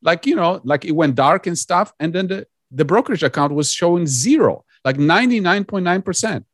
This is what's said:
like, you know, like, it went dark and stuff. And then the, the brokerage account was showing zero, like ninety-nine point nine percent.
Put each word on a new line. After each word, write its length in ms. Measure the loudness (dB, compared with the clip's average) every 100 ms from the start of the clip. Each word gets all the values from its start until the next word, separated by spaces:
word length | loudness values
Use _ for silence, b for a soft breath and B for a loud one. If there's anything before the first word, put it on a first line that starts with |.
like, 240 | -2 -2 0
you 100 | 0
know, 240 | 0 -2
like, 220 | -2 -2 -2
it 60 |
went 220 | 0 0
dark 320 | 2 2 2 0
and 120 | -6
stuff. 360 | -2 -2 -2 -4
And 140 | -6
then 140 | -4 -4
the, 200 | -6 -12 _ _
the 140 | -4 0
brokerage 380 | 2 0 -2
account 300 | -2 0 -2
was 180 | 0 -4
showing 360 | 0 0 0 0
zero, 580 | -2 2 4 2 0 _ _ -4
like 120 | 0
ninety-nine 680 | 2 4 4 2 2 0 0
point 180 | -4
nine 180 | 0 -2
percent. 440 | -2 -4 -4 -6 -10